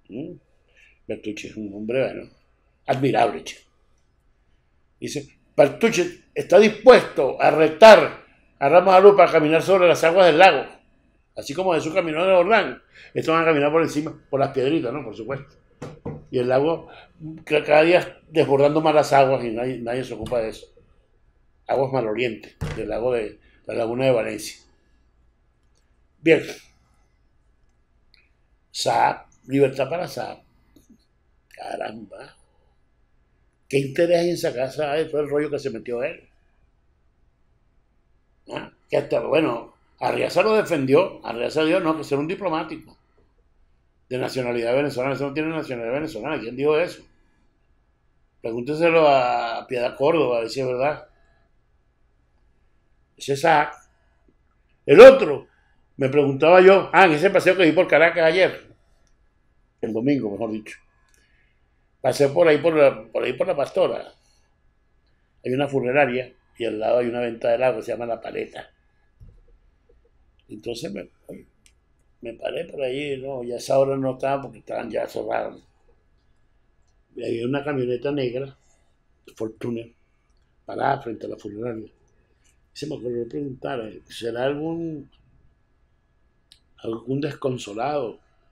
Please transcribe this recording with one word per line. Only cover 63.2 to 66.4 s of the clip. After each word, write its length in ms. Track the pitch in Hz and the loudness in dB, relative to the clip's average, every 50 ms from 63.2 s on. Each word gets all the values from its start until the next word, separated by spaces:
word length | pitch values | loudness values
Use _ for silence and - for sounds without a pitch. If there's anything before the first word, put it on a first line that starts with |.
| 117 | -6
ahí 80 | 120 | -4
por 160 | 127 131 175 185 | -4 -4 -4 -4
la 80 | 165 | -4
Pastora, 560 | 143 131 - - 190 175 131 104 - - - - _ _ _ _ _ _ _ _ _ _ _ _ _ _ _ _ _ _ _ _ _ _ _ _ _ - | -4 -4 -4 -2 -2 -2 -2 -2 -6 -12 -16 -20 _ _ _ _ _ _ _ _ _ _ _ _ _ _ _ _ _ _ _ _ _ _ _ _ _ -8
hay 80 | 123 | -6
una 160 | 127 135 143 135 | -4 -4 -4 -2
funeraria 640 | 135 131 120 123 131 147 139 127 123 127 123 - _ _ | -4 -4 -2 0 2 2 2 2 0 -4 -8 -10 _ _